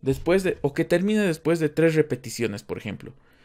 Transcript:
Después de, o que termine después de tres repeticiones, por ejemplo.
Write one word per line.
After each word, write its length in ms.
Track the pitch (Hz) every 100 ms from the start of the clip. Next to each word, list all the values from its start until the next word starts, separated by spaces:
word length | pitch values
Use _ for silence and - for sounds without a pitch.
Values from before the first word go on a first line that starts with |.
Después 420 | 131 131 - 190
de, 140 | 185 -
o 100 | 143
que 140 | - 160
termine 340 | 175 196 214
después 400 | 196 156 156 165
de 80 | 151
tres 260 | 156 165
repeticiones, 680 | 156 151 127 113 113 113 101
por 160 | - 90
ejemplo. 340 | 107 92 - - _ _